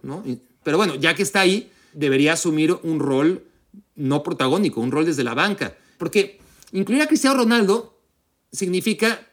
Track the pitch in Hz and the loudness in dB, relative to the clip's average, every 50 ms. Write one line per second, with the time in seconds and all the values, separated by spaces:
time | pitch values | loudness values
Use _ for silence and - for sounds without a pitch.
0 | - 135 139 175 214 135 123 - _ _ _ _ - 151 147 180 214 185 139 135 | -14 -12 -12 -10 -8 -8 -10 -10 _ _ _ _ -4 -2 0 0 0 0 -2 0
1 | 139 160 170 - 202 190 - 202 190 185 190 214 240 - _ _ _ _ - 151 | 0 0 0 0 -2 -2 0 2 2 2 2 0 -4 -8 _ _ _ _ -8 -4
2 | 151 143 135 139 143 151 165 165 - 175 156 156 156 156 180 180 - 165 160 151 | 0 0 2 4 4 2 2 0 0 -2 0 2 2 0 0 -2 -2 -4 -4 -2
3 | 135 139 135 131 143 165 185 - - _ _ _ _ _ - - - _ _ - | -2 0 0 2 2 2 0 -2 -6 _ _ _ _ _ -20 -20 -20 _ _ -6
4 | 147 131 143 151 147 - 170 135 139 127 147 185 208 160 - 113 113 127 139 147 | -4 -2 -2 -2 -2 -4 -4 -2 0 0 2 2 0 0 -2 -2 -4 -2 0 0
5 | 160 170 156 135 131 120 117 135 170 208 202 - 147 98 - _ _ _ _ - | 0 0 0 -2 -2 -2 0 0 0 0 0 -4 -6 -10 -10 _ _ _ _ -8
6 | 175 165 - 214 196 - - - - _ _ _ - - - 190 196 190 226 277 | -6 -2 0 0 0 0 -4 -20 -20 _ _ _ -16 -8 -6 -4 -2 0 0 0
7 | 302 302 311 - - 269 277 269 240 220 233 240 208 190 202 233 233 - _ _ | 2 2 0 2 2 2 2 2 2 2 4 4 4 4 2 0 -2 -8 _ _
8 | _ _ _ _ _ _ _ _ _ _ - - 196 180 180 185 180 226 214 - | _ _ _ _ _ _ _ _ _ _ -10 -6 -4 -2 -2 -2 0 -2 -2 0
9 | 220 220 226 - - _ | 0 0 0 -2 -8 _